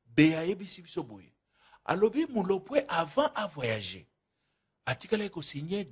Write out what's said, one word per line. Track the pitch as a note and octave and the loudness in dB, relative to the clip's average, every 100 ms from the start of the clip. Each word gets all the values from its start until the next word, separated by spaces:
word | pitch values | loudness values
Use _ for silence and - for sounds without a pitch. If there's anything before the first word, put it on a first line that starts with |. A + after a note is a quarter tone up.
| _ | _
Beya | A#2 D#3 D#3+ | 6 6 6
yebisi | E3 F#3+ G3 - | -2 -4 -6 -14
biso | E3+ F3+ | -10 -8
boye. | C3 G2+ D#2 _ _ _ _ - - | -8 -10 -20 _ _ _ _ -8 -2
Alobi | F3+ A3 C4 D#4+ | 2 4 2 0
Mulopwe, | A#3 F#3 F#3+ - C#4+ C#4+ | 0 0 0 0 0 2
avant | E3+ D#3+ C4 D4+ | 0 0 2 0
à | - G3+ | 0 -6
voyager, | D3 A#2+ A2 F#2+ F#2 D2+ _ _ _ _ _ _ _ - | -4 -2 -2 -4 -10 -16 _ _ _ _ _ _ _ -4
atikala | C3 - G#3+ G#3 | -4 0 -2 -2
ko | F3 | -8
signer | D3 C#3+ D#3 G3+ F#3 | -8 -8 -6 -6 -6